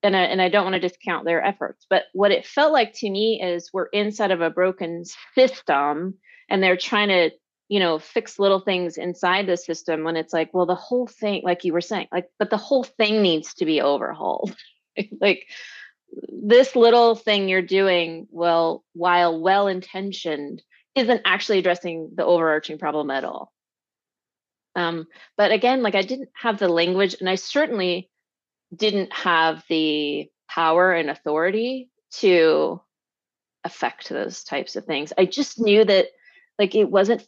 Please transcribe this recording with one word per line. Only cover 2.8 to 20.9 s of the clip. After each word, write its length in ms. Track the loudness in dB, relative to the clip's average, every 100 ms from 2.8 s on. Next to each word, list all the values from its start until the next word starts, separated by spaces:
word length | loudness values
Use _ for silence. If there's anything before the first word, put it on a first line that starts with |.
| 0 -2
to 140 | -6
me 320 | -2 0 0
is 280 | -2 -4 -6
we're 140 | -6 -4
inside 440 | -2 -4 -2 -2
of 100 | 0
a 100 | 0
broken 540 | 0 0 0 -8 -8 -12 -18 -6
system 800 | 2 2 2 -2 0 0 -2 -6 -10 _ _ _
and 140 | 0
they're 140 | 2 2
trying 320 | 0 -2 2
to, 220 | 2 2 -2 _ _ _
you 120 | 0
know, 180 | 0 -2
fix 400 | -4 -6 -6 -2
little 220 | 2 2
things 360 | 0 -2 -4 -6
inside 500 | -8 -4 0 0 0
the 100 | -2
system 480 | -4 -10 -4 -4
when 120 | -2 -4
it's 160 | -4
like, 200 | -4 -2
well, 120 | 0 0
the 80 |
whole 320 | -2 -2 -4 -4
thing, 360 | _ -4 -4
like 200 | -2 -2
you 80 | -2
were 80 | -4
saying, 260 | -4 -6 -4
like, 160 | -6 -8 _
but 120 | -4
the 60 | -4
whole 280 | 0 -2
thing 380 | -2 _ 0 2
needs 320 | 2 0 -4
to 100 | -6
be 160 | -2 0
overhauled. 760 | 2 0 -2 -6 -6 -4 -6 -10
<laughs> 60 | -20 _ _ -12 -12 -2
Like, 260 | 0 0 -4 -20 -20 -20 -20 _ _ -18 -16
this 420 | -10 4 6 6
little 400 | 6 6 8 6 2
thing 340 | 0 0 2
you're 100 | 0
doing, 680 | 2 2 4 2 0 -8 -14
well, 520 | -4 0 2 2 -2 _
while 440 | -4 2 4 2 2
well-intentioned, 1200 | 2 2 2 -2 -8 -10 -8 -8 -6 -6 -8 -14 _ _ _